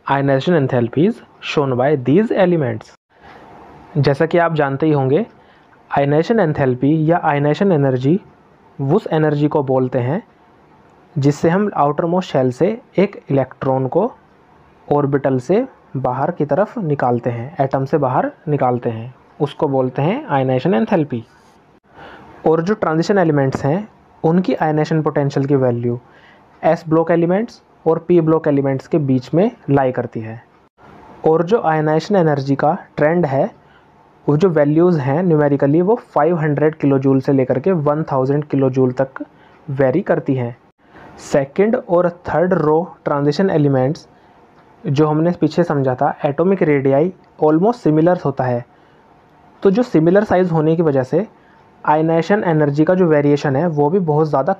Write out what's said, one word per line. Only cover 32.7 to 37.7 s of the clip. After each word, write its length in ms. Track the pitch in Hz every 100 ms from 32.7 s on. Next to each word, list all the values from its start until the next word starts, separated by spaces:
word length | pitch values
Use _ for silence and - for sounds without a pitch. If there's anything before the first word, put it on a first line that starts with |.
| 185 - -
ट्रेंड 300 | 151 175 151
है, 240 | 135 196 - _ _ _ _ _ _ -
वो 100 | 147
जो 120 | 190
वैल्यूज़ 500 | 156 147 156 175 165
हैं 220 | 131 143
न्यूमेरिकली 580 | 185 151 147 143 143 156
वो 120 | 180 240 - 151
फ़ाइव 240 | 156 175
हंड्रेड 360 | 151 143 151 156
किलो 240 | 143 139
जूल 220 | 135 135
से 120 | 131
लेकर 260 | 135 127 131
के 120 | 190